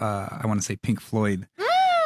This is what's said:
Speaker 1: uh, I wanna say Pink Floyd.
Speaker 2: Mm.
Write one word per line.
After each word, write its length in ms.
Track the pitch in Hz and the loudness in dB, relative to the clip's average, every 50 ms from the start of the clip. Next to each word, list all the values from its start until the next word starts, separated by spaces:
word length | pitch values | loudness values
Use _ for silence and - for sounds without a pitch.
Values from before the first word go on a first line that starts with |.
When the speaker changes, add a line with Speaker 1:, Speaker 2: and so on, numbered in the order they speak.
Speaker 1:
uh, 260 | 110 107 101 98 95 98 | -4 -4 -2 -4 -6 -8
I 160 | - - - | -8 -4 -2
wanna 160 | 110 107 101 - | 0 0 0 -2
say 120 | - 104 | -4 -6
Pink 240 | - - - 110 - | -4 -2 -2 -2 -2
Floyd. 480 | - - - 110 107 104 98 92 - - _ | -4 -4 -2 0 0 0 0 -2 -4 -8 _
Speaker 2:
Mm. 60 | - 392 539 698 740 762 740 698 679 640 | -4 0 2 4 4 4 4 4 2 2